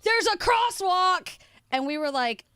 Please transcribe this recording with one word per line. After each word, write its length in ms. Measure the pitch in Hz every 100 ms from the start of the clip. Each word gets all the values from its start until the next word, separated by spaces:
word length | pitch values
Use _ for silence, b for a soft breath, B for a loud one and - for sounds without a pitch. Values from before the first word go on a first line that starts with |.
There's 240 | 415 466 415
a 100 | 415
crosswalk! 1000 | - 466 480 - 381 359 370 359 320 - b b _
And 140 | 269
we 120 | 269 302
were 140 | 302
like 340 | 277 240 220 -